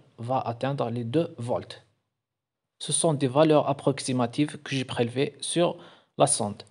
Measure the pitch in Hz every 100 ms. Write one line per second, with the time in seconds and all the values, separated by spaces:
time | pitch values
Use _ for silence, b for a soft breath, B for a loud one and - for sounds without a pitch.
0 | _ - 117 131 - 117 131 139 120 120
1 | 117 143 - - 120 92 - - _ _
2 | _ _ _ _ _ _ _ - - 147
3 | 170 139 139 135 160 151 127 135 - 139
4 | - 127 117 123 147 - - 135 127 -
5 | 117 123 143 - - - - - B B
6 | B - 143 - 104 104 -